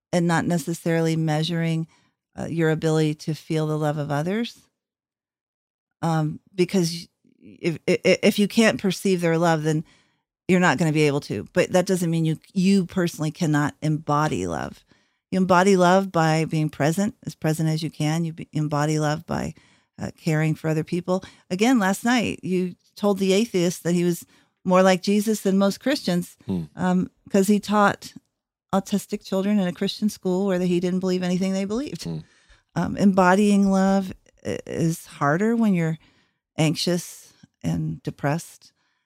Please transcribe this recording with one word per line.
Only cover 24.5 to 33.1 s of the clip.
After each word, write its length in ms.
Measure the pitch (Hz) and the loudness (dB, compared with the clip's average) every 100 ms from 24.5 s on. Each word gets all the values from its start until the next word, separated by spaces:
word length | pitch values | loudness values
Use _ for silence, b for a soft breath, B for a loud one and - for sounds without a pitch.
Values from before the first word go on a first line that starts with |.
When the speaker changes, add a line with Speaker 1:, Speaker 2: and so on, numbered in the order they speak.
| b - | b 2
Speaker 1:
more 180 | 180 | 4
like 180 | 190 185 | 6 4
Jesus 400 | 202 208 208 214 | 2 0 2 -2
than 160 | 196 190 | 0 2
most 220 | 202 - | 2 0
Christians, 580 | 262 285 - 175 175 - - | -2 -2 0 -2 -4 -14 -6
Speaker 2:
Hmm. 180 | 185 160 156 | -6 -6 -4
Speaker 1:
um, 340 | 180 185 - _ - | 0 0 -2 _ -2
'cause 180 | 202 190 | 0 4
he 120 | 208 | 2
taught 540 | - 214 202 - - - _ _ _ _ - | 2 2 2 0 -10 -20 _ _ _ _ -6
autistic 500 | 196 - 202 - 208 - | -4 -2 -6 -4 -12 -6
children 340 | 190 196 208 | -4 0 0
in 80 | 180 | 0
a 60 | |
Christian 360 | - 190 - 208 | -2 -6 -4 -6
school 380 | - 185 180 202 | -4 -2 0 0
where 120 | 180 | 0
he 200 | 180 180 | 0 0
didn't 200 | 180 185 | 0 -2
believe 220 | 185 185 | -2 -2
anything 300 | 180 180 190 | 0 -2 0
they 120 | 190 196 | -2 -4
believed. 380 | 220 294 - | -6 -6 -10
Speaker 2:
Hmm. 140 | 165 160 b b b b b - | -10 -10 b b b b b -6
Speaker 1:
Um, 220 | - - | -4 2
embodying 720 | 202 | 2